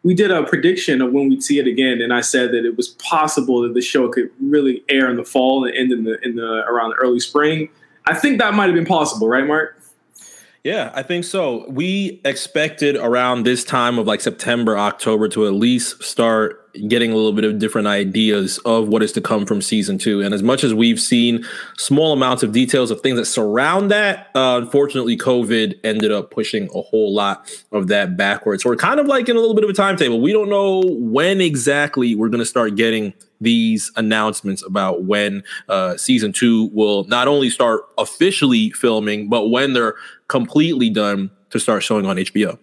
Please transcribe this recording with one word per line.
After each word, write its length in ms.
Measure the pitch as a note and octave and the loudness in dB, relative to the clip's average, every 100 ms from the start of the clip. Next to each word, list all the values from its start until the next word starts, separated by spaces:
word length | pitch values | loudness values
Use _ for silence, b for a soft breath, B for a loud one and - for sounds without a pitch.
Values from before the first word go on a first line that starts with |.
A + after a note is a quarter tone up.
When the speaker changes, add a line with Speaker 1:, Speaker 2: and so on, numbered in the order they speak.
| F3 | 2
Speaker 1:
we 60 | |
did 180 | F3+ G3+ | 2 2
a 100 | F3 | 2
prediction 560 | C#3 C3+ E3 F3+ - C3 | 0 0 2 0 0 0
of 100 | B2+ | 2
when 160 | C#3 C3+ | 2 2
we'd 160 | C3+ | 0
see 160 | - C#3+ | 2 2
it 80 | B2+ | 2
again, 320 | B2 C3 A#2 | 2 0 0
and 120 | A#2 | 0
I 80 | A#2+ | -2
said 320 | A#2 C3 B2 | 0 0 2
that 100 | A#2+ | 0
it 140 | A#2 A2+ | 0 -2
was 100 | B2 | -6
possible 720 | - - E3 D#3 D3 B2+ B2 | -8 -2 0 0 0 0 0
that 100 | A#2+ | 2
the 80 | A#2+ | -2
show 260 | B2 C#3 A#2+ | 0 0 0
could 240 | B2+ B2 - | 0 -4 -4
really 400 | C#3 D3 C3+ A#2+ - | 0 2 2 -2 0
air 220 | C#3 C3 | 0 2
in 80 | A#2+ | -2
the 80 | |
fall 400 | - C#3 B2+ C3+ | -2 0 2 2
and 100 | B2 | 0
end 160 | B2 B2+ | -2 0
in 140 | A#2+ | 0
the, 120 | A2 A2 | -2 -4
in 160 | B2 A#2 | -6 -6
the, 260 | A2+ A2 | -4 -4
around 260 | A2 A#2+ A2+ | -2 -2 -2
the 40 | |
early 240 | - B2+ B2 | 0 0 0
spring. 480 | - D3 D3+ D#3+ D#3 b b b | 0 0 0 0 -6 b b b
I 80 | - | -2
think 260 | C4 C#4+ A#3+ | 0 0 2
that 140 | A3 | 2
might 140 | G#3 F#3+ | 2 2
have 80 | |
been 100 | E3+ | 2
possible, 420 | E3 F3 D3 A2 A2 | 2 0 0 0 0
right, 180 | B2 | 2
Mark? 320 | C#3+ D#3 D#3 - - _ _ B B B B B | 2 0 -2 -10 -20 _ _ B B B B B
Speaker 2:
Yeah, 280 | C#3+ G#3 A#2 | -6 -4 -4
I 80 | C3+ | -8
think 220 | C3 F3 | -4 -6
so. 440 | F3 F#3+ D#3 A#2 - | -4 -4 -2 -4 -6
We 520 | C3+ F3+ G3 G3 - | -4 -2 -2 -4 -4
expected 720 | C#3 C3+ - D3+ D3+ D3+ C#3+ | -6 -6 -6 -4 -4 0 0
around 480 | C3+ A#2+ B2 B2+ B2 | 0 0 2 2 2
this 220 | A#2 B2 | 0 0
time 340 | - B2+ A#2+ A#2+ | 0 0 0 0
of, 80 | G#2+ | 0
like, 140 | G#2 | -2
September, 560 | A#2 - - A#2+ A2+ G#2 | -4 -4 -2 0 0 0
October 500 | G#2 - - A2 G#2+ | -2 -2 -2 0 0
to 180 | A2 | 0
at 60 | G#2 | 0
least 500 | G2 A#2 B2 - - | 2 2 2 -2 -8
start 640 | - - A#2 A2 G#2+ - _ - G#2 | -8 0 2 2 0 -6 _ -10 -2
getting 240 | A#2 A#2 | 0 2
a 40 | |
little 180 | A2 A2 | 2 2
bit 120 | G#2 | 2
of 140 | G#2+ G#2+ | 0 0
different 280 | G#2+ A2+ G#2 | -2 -2 0
ideas 680 | G2+ G2 G#2+ A2 G#2 F#2+ - | 0 0 0 2 2 -2 -4
of 280 | A#2+ A2+ G#2+ | 0 0 2
what 160 | A2 | 0
is 80 | G#2+ | 0
to 80 | - | -2
come 240 | - A2 | -2 -2
from 160 | G2+ G#2 | 0 -2
season 360 | - A2 G2+ F#2+ | 0 -2 -2 -2
two. 240 | A#2 G2+ | -2 0
And 120 | G2+ | -2
as 100 | G2+ | 0
much 200 | A2 C3+ | 0 2
as 100 | C3+ | 0
we've 260 | A2 A#2 A#2 | 2 2 2
seen 460 | - A#2+ A#2+ A#2 B B B - | 0 2 2 0 B B B -10
small 360 | - C#3 D#3+ | 0 2 2
amounts 300 | C#3 B2+ B2 | 2 2 0
of 80 | A2+ | 0
details 400 | A2+ B2+ C3+ A#2+ | 0 2 2 0
of 100 | G#2+ | -2
things 160 | C3+ A#2+ | -2 -2
that 80 | |
surround 680 | G#2 - G#2+ A2 D3 F#3 G3+ | -2 -2 0 2 2 2 2
that, 360 | G#3 G#3 F#3 - | 2 0 -2 -4
uh, 240 | C3 C3 B2 | 0 2 0
unfortunately, 560 | A#2+ C#3+ C#3+ C3+ A#2+ A2+ | 0 0 0 -2 -2 -2
covid 600 | - B2 G#2+ A2+ G#2+ F#2 | 0 0 2 0 0 -4
ended 280 | A2 A2 G#2+ | -4 0 0
up 200 | G#2 - | 0 -4
pushing 380 | - G#2+ A2 F#2+ | -6 -4 -4 -4
a 60 | F2 | -8
whole 320 | - A2 G#2+ | -2 0 2
lot 360 | G2+ G2+ F#2+ B B _ | 0 -2 -4 B B _
of 160 | G#2+ F#2 | -4 0
that 300 | G2+ F#2+ F2+ | 0 0 0
backwards. 460 | G2+ G2+ A2 G2 | 0 0 -2 0
So 60 | B2 | 0
we're 60 | |
kind 240 | A#2+ - C#4+ | 0 2 2
of, 80 | C#4+ | 2
like, 220 | C4+ A#3+ | 0 2
in 60 | |
a 40 | A#3 | 2
little 160 | A3+ | 2
bit 80 | G#3+ | 2
of 60 | G#3+ | 2
a 40 | |
timetable. 480 | G3 G3 F#3 C3+ A#2 | 2 0 2 0 2
We 120 | C#3 | 2
don't 160 | G#3+ G3+ | 2 2
know 320 | G3+ G3 F#3+ | 0 2 2
when 560 | F#3 D3 A#2 B2+ F3 G3 | 0 0 -2 2 2 2
exactly 720 | F3 C#3 A#2+ C#3+ D3 C3+ B2 | 0 2 0 2 0 0 0
we're 140 | G#2+ A2 | 2 0
gonna 160 | A#2+ | 0
start 300 | A2 B2+ A2 | 0 0 0
getting 380 | G2+ A#2 A2+ G#2 - _ _ | 2 0 0 -4 -10 _ _
these 520 | A2+ A#2 A2+ A2 - | 0 2 2 0 -2
announcements 680 | - A2 A2 G#2+ G#2 G2 G2 | -4 0 0 0 -2 -6 -8
about 380 | - G2 F#2+ F2 | -4 -2 -2 -2
when, 400 | F#2 G#2 G#2 G2 B B - | -2 0 -2 -4 B B -4
uh, 260 | G2 F#2 | -2 -2
season 360 | F2 - B2+ G#2+ | -4 0 0 0
two 400 | - A#2+ A2+ A2 | 0 2 2 0
will 300 | G#2+ G#2+ G2+ | 0 0 0
not 220 | F#2+ A#2+ B2+ | 0 0 2
only 220 | C#3+ B2+ | 2 0
start 340 | - A#2+ A2 - - | 0 0 0 -4 -8
officially 760 | G#2 - F3+ F#3+ C#3+ A#2+ A2 | -8 0 0 2 2 2 0
filming, 580 | - B2 A2 G#2+ G#2 G#2 | 0 0 0 -2 -4 -2
but 200 | A#2 G#2+ | 0 2
when 240 | B2 C#3 | 2 2
they're 220 | B2 A2+ - B B - | 0 -2 -4 B B -4
completely 600 | C3 A#2 D3 D#3+ C#3 A#2 | -4 0 2 2 2 0
done 400 | G#2+ G#2 G2 G2 _ _ | 2 0 -2 -4 _ _
to 80 | A2+ | -4
start 240 | - G#2 | 0 0
showing 220 | - G#2+ | 0 0
on 120 | G2 F#2 | 0 -2
H 160 | F#2 | -4
B 120 | G#2 | -2
O. 120 | F#2+ - | -4 -4